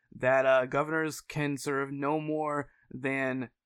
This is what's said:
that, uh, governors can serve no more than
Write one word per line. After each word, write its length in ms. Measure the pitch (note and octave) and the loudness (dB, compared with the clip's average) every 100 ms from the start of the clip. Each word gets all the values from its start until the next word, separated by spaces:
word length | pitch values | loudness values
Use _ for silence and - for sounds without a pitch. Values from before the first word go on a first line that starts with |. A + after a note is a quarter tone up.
| _ - | _ -2
that, 280 | B2+ C3+ | 2 4
uh, 220 | C3 C3 B2+ | 6 4 4
governors 540 | C#3+ D3+ D#3+ D#3 - | 0 0 0 -2 -4
can 340 | - D#3 D3 C#3 | -8 -2 -2 -2
serve 340 | D3 C#3 C#3 | -2 -2 -2
no 300 | C#3+ C#3+ D#3 | -2 -2 -2
more 480 | D3+ D#3 D3+ D3 C#3 _ - | -2 -2 -2 -4 -6 _ -16
than 580 | B2+ C3+ C#3 C3 C3 A#2+ _ | -8 -4 -2 -2 -2 -6 _